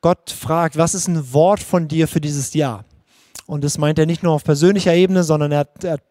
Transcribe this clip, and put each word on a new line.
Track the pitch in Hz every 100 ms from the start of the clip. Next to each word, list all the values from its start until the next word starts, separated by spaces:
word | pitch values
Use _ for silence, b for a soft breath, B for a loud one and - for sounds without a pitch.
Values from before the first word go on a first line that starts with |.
Gott | 160 175 -
fragt, | - - 160 165 151
was | 165
ist | 190 180
ein | 165 135
Wort | 135 170 202
von | - 185 160
dir | 160 160
für | 165
dieses | 151 143 135
Jahr? | 147 143 107 104 _ _ B B B _
Und | 151
das | 147 -
meint | 151 156
er | 156
nicht | 165
nur | 175
auf | 151 -
persönlicher | 147 170 196 180
Ebene, | 170 185 185
sondern | 170 156 147
er | 147
hat, | 143 _
er | 180
hat | 151 _